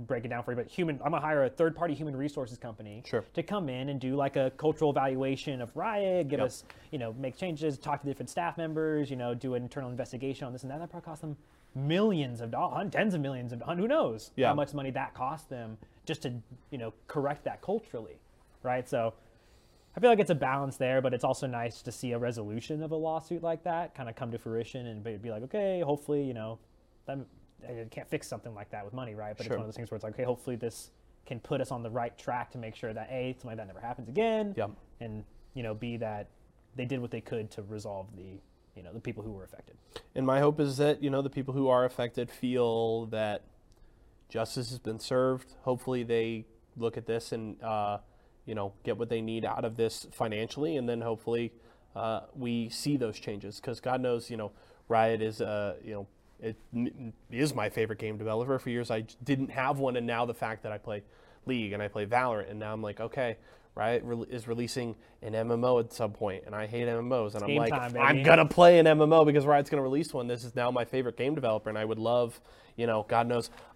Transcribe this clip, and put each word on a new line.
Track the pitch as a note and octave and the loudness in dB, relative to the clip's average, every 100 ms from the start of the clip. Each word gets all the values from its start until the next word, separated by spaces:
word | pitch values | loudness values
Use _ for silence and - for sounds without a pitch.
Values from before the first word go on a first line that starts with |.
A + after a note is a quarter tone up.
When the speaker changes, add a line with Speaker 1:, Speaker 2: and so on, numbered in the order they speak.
| A#2 | -4
Speaker 1:
break | B2 | -2
it | A#2 | -2
down | A#2+ | -4
for | B2 | -4
you, | A#2+ | -4
but | A2+ | -4
human, | - E3 C3+ | -2 -2 0
I'm | C#3+ | -2
gonna | D#3+ | -2
hire | D#3 D3 | 2 2
a | B2+ | 2
third-party | - D#3+ D3+ F3 | 4 2 2 -2
human | D3 D#3 C3 | -2 -4 -4
resources | C#3+ D3 A#2 A#2+ | -4 -4 -8 -8
company | A#2+ G#2 G#2+ G#2 - | -12 -12 -12 -14 -4
Speaker 2:
Sure. | A#2 - | -2 -2
Speaker 1:
to | - | -4
come | D3+ G#3 D3+ | -2 -2 -2
in | B2+ C#3 | -4 -4
and | C#3 | -4
do, | C3 C#3 | -2 0
like, | C#3 C#3+ | 0 2
a | C3 - | 0 2
cultural | D#3 D3+ D3+ | 0 2 2
evaluation | C#3 C3+ C3 C3+ C3 D3+ B2+ | 4 2 2 0 -2 -4 -6
of | A#2 D3+ | -6 -4
Riot, | G#3 G#3 F#3+ F3+ C#3+ | -2 0 2 2 2
give | C#3 | 0
Speaker 2:
Yep. | C3 | 0
Speaker 1:
us, | - - - - | -4 -16 -20 -10
you | D3 | -6
know, | A2+ | -6
make | A#2 C3+ - | -4 -6 -4
changes, | F#3 D3 D#3 C3+ | -6 -2 -2 -2
talk | D3+ C#3+ | -4 -4
to | C#3+ | -4
different | C3+ B2 | -6 -6
staff | - E3+ D#3 | -4 -4 -2
members, | D#3+ D#3 D#3 D3+ C3+ | -4 0 0 2 0
you | C3 | -2
know, | A#2+ | -2
do | A#2+ C3 | -2 -2
an | B2 | -2
internal | B2 C#3+ B2+ | -4 -6 -6
investigation | B2 B2 B2 C3+ B2+ C3 | -6 -6 -6 -6 -6 -8
on | |
this | B2 | -8
and | C3 | -10
that. | D3 | -10
That | F3 | -10
probably | F3 | -12
cost | E3 D3+ | -12 -10
them | D#3 D3 - _ - | -10 -10 -14 _ -12
millions | C3 C#3 F3 A3 F3 C3 A#2 | -4 2 4 4 2 -2 -4
of | A#2 | -4
doll-, | A#2+ E3+ | -2 -2
hun-, | C#3 G3 | -2 -2
tens | - G#3 | 0 2
of | F3 | 2
millions | C#3 B2+ A#2+ | -2 -4 -6
of, | A#2+ | -6
hun-, | A#2 F3 | -4 0
who | A3+ | 2
knows | D#4 E3+ A2 - - | 2 2 -2 -6 2
Speaker 2:
Yeah. | A#2+ | 4
Speaker 1:
how | |
much | B2+ C#3+ | 4 0
money | C#3+ C3+ | -4 -4
that | C3 B2+ | -4 -4
cost | - C3 D3+ - | -4 -6 -6 -10
them | B2+ A2+ A2 - - | -10 -10 -12 -16 -12
just | - D#3+ | -8 -6
to, | C3+ B2 - B2+ - | -6 -8 -12 -20 -12
you | C3+ | -10
know, | A2+ - - | -10 -12 -8
correct | D3+ C#3 D3 | -4 -2 -2
that | B2+ G2+ | -6 -6
culturally, | - A3 - A#2+ F#2+ C#2+ - - _ - | -4 -4 -4 -12 -12 -16 -20 -20 _ -8
right? | B2+ B2+ B2+ | -2 -2 -2
So | B2+ A2+ - - - _ - - _ _ - | 0 -2 -4 -16 -20 _ -20 -20 _ _ 4
I | |
feel | A#3+ | 6
like | G#3+ | 8
it's | F3+ | 4
a | |
balance | D3 C3 C#3 C#3 - | 2 2 0 -2 0
there, | B2+ C3 | 2 4
but | B2+ | 2
it's | B2 | 2
also | C3+ B2+ C3 | 2 0 -2
nice | A#2+ A#2 - | -4 -4 -6
to | B2 | -12
see | - B2+ | -6 -4
a | A#2 | 0
resolution | B2 A#2 G#2 A2+ - D#3 | -2 -2 -4 -6 -4 -6
of | D#3 | -4
a | D#3 | -2
lawsuit | D#3+ D#3+ - E3+ | -2 -2 -4 -4
like | E3 D#3+ | -2 -2
that | F3 E3 F3 | -2 -2 -4
kinda | - A#2+ | -8 -10
come | - A#2+ | -6 -6
to | A#2 | -6
fruition | A#2 A2+ A#2 C3 A#2+ | -4 -4 -4 -6 -8
and | G#2+ | -8
be, | A2+ G#2 | -8 -8
be | A#2 | -8
like, | G#2+ | -8
"Okay, | C3 G#3 G3 F#3 | -4 0 0 2
hopefully, | C#3+ D3 - D3 | 0 0 0 0
you | C#3 | 0
know, | A#2 A2 A2+ - _ _ _ - | -4 -8 -10 -16 _ _ _ -10
that, | C#3 - - - - - | -8 -10 -18 -20 -20 -12
I | A#2+ A2 | -10 -10
can't | - A#2 | -12 -6
fix | D3+ - | -6 -6
something | A2+ A#2+ | -10 -10
like | G#2 G#2 | -14 -12
that | G#2 | -12
with | G2+ | -10
money, | B2+ A#2+ | -10 -8
right?" | G#2 G#2 G#2+ | -8 -10 -8
But | |
Speaker 2:
Sure. | A2+ | -4
Speaker 1:
it's | A2 | -4
one | |
of | A2 | -4
those | A2 | -8
things | A2+ | -8
where | G#2+ | -8
it's | |
like, | A2 | -8
"Okay, | G#2+ | -4
hopefully | B2+ A#2+ - A#2 | -2 -2 -4 -4
this | A#2 - - _ - - - | -6 -8 -14 _ -20 -18 -12
can | A#2+ | -10
put | - C3 | -4 -2
us | B2+ | -2
on | B2 | -6
the | A#2 | -6
right | A#2+ A#2+ - | -4 -6 -6
track | - B2 - | -6 -6 -6
to | B2+ | -10
make | A2 | -12
sure | G#2+ A#2 | -8 -8
that, | A2 A2 | -8 -6
A, | C3 B2+ | -6 -4
something | B2+ A#2+ | -6 -10
like | A2 | -10
that | G2 | -12
never | F#2 | -12
happens | A#2 B2 A2 | -10 -10 -6
again, | D3+ A3+ A3 G#3 F#3 | 0 0 0 -2 -4
Speaker 2:
Yep. | G#2 - - - | -4 -6 -18 -14
Speaker 1:
and, | A#2 G#2+ - - - | -12 -10 -12 -20 -16
you | C3+ | -8
know, | A2+ | -6
B, | G#2+ A#2+ A#2 | -6 -6 -6
that | A2 G#2 G#2 - - _ _ | -6 -6 -10 -16 -20 _ _
they | A#2 B2 | -8 -4
did | C3 | -4
what | A#2+ | -4
they | A#2+ | -8
could | - A#2+ G#2 | -6 -6 -6
to | - | -10
resolve | G2+ G#2+ G#2+ G2 G2 G2+ | -10 -8 -8 -8 -10 -14
the, | F#2 F#2+ - _ _ | -16 -18 -20 _ _
you | F#2+ | -20
know, | F2+ | -16
the | G#2+ | -10
people | B2 G#2+ | -8 -8
who | A2 | -8
were | G2 | -10
affected." | F2+ - - - _ - - | -14 -20 -20 -20 _ -20 -10
Speaker 2:
And | - C3 | -2 4
my | C3+ | 6
hope | D3 D3+ | 6 4
is | C#3+ C3 | 0 2
that, | D3 D3 | 2 2
you | D3 | 0
know, | C3+ | 0
the | C#3 | -2
people | C3+ C3 | -4 -4
who | C3+ C3 | 2 4
are | B2 | 6
affected | B2+ - A#2+ B2 A#2 | 4 0 -4 -2 -6
feel | - B2+ B2 A#2 A2+ A2+ A2+ A2+ | -4 0 2 2 2 0 -2 -2
that | A2 G#2+ G2+ - - - - - - - - - | -2 -2 -2 -8 -20 -20 -20 -20 -20 -20 -20 -8
justice | A2+ A2+ C3+ A#2 | -4 -2 -4 -6
has | B2+ | -6
been | A2 A2+ | -6 -6
served. | - C3 C3 C3 - - | 0 4 4 2 -6 -6
Hopefully | C3 B2 - B2+ | -2 -2 -2 -2
they | A#2 A#2 A2+ A2+ A2+ - _ B2 | 0 2 0 -2 -8 -18 _ -4
look | A#2 A#2 | -4 -2
at | |
this | A2+ A2+ - | -4 -4 -4
and, | A#2 A2 - | -6 -6 -8
uh, | A#2 G#2+ G#2 G#2 - - - _ | -4 -2 0 -2 -8 -20 -20 _
you | - G#2+ | -8 -4
know, | G2 - | -4 -4
get | A#2+ A2 | -4 -2
what | A2+ | -2
they | A#2 | -2
need | A2 A2+ | -2 -2
out | G#2+ - | -2 -2
of | A#2 A2+ | -2 0
this | A2+ - - | 0 -2 -8
financially, | - A#2 G#2+ A2+ C#3 D#3 D3 | -4 -2 -2 -4 -2 -2 0
and | A#2+ | 0
then | A#2 | -2
hopefully, | A#2 A2 - A#2 A#2 - - - - | -2 -4 0 0 -2 -8 -20 -20 -14
uh, | - A2+ A2 - | -4 -2 -2 -6
we | C3+ B2 A#2 A2+ | -6 -2 -2 -2
see | - C#3+ C#3+ | -4 0 0
those | A2+ - | 0 -4
changes. | - G2+ G2 - | -8 -8 -8 -10
'Cause | - A2+ | -8 -6
God | B2+ B2+ | -2 0
knows, | B2+ A#2+ A#2 | 2 0 -2
you | A#2 | -6
know, | G#2 - - - - | -8 -10 -20 -12 2
Riot | A2+ A2+ A2+ | 6 6 4
is, | A2 G#2+ | 0 0
uh, | G#2+ G#2 G2+ - | -2 0 -2 -4
you | A2 | -8
know, | G#2 G2 _ _ - | -10 -10 _ _ -10
it | A2+ A2 - | -8 -8 -6
n-, | A#2 B2 - A2+ - - | -4 -4 -4 -12 -14 -6
is | A#2+ D3+ | 0 0
my | A#2 G#2+ | 0 -2
favorite | - A2 G#2+ | 0 -2 -2
game | A2 G#2 | -6 -4
developer. | A2 A2 B2+ C3 | -2 0 0 0
For | B2+ | 0
years | A#2+ A#2+ | -4 -2
I | A2 | -2
j-, | A2 - | -4 -6
didn't | B2 C3+ C3+ | -2 0 0
have | C3+ C3 C#3 | 0 0 2
one, | C3 B2 | 0 0
and | A#2 | 0
now | A#2 | 0
the | A#2+ | 0
fact | A2 A2+ G#2+ | -2 -6 -6
that | A2+ | -8
I | G#2 | -8
play | A#2 G#2 - - - - C3 | -8 -8 -10 -20 -20 -12 -4
League | B2+ G#2 | -2 -2
and | G2+ | -2
I | G#2 | -4
play | G#2+ | -2
Valorant, | G2+ A#2+ B2+ G#2+ - | 0 2 2 0 -4
and | G#2+ | -8
now | G#2+ | -6
I'm | A2 | -6
like, | G#2+ G#2 | -6 -6
"Okay, | A2+ C#3 A#2+ A2 - - - - | -6 -2 -2 -4 -12 -20 -12 -2
Riot | A2+ A#2+ | 0 0
re-, | A#2+ A#2 - | 0 -4 -6
is | B2 A#2 | -8 -4
releasing | A#2 A#2+ C3 A#2 G#2+ - - | -2 -2 -2 -4 -8 -16 -14
an | A2+ A2 | -4 -2
M | A2+ | 0
M | A#2 | 2
O | B2+ B2 | 6 6
at | A#2 | 4
some | - G#2+ | -2 -4
point," | G2+ G#2 F#2+ | -2 -4 -4
and | - | -6
I | G#2 G#2+ | -6 -4
hate | A#2+ A#2+ | -2 0
M | A#2 | 0
M | A#2+ | 0
Os, | C3 G#2 | 0 0
and | G#2 | -2
Speaker 1:
It's | |
Speaker 2:
I'm | G#2 | 0
Speaker 1:
game | C#3+ | 2
Speaker 2:
like, | A2+ | 2
Speaker 1:
time, | C3+ A#2+ B2 | 2 0 4
Speaker 2:
"I'm | C#3 C#3+ | 6 8
Speaker 1:
baby. | |
Speaker 2:
gonna | D3 D#3+ D3+ | 10 10 10
play | - F3 E3+ | 12 12 12
an | D#3+ | 12
M | D#3 | 10
M | D3+ | 10
O | D#3+ | 10
because | D3+ D3 C#3 | 10 8 6
Riot's | C#3+ C#3 | 6 4
gonna | D3 | 0
release | C3 C#3+ E3 | 2 0 0
one. | C3+ A#2+ | -4 -4
This | A#2+ | -4
is | A#2+ B2 | -4 0
now | A#2+ | 2
my | B2 | 2
favorite | A#2 C3 B2 A2 | 0 0 0 0
game | B2+ D3+ | 0 2
developer," | A#2+ G#2+ - | 2 2 0
and | G#2+ | -2
I | |
would | A2 A2 | -2 0
love, | A2+ B2 A#2+ - - - - | 2 4 2 -2 -18 -20 -14
you | - A#2 | -2 0
know, | A2 G#2 | 0 2
God | A#2 A#2 | 2 4
knows, | A#2+ - - - | 0 -2 -10 -6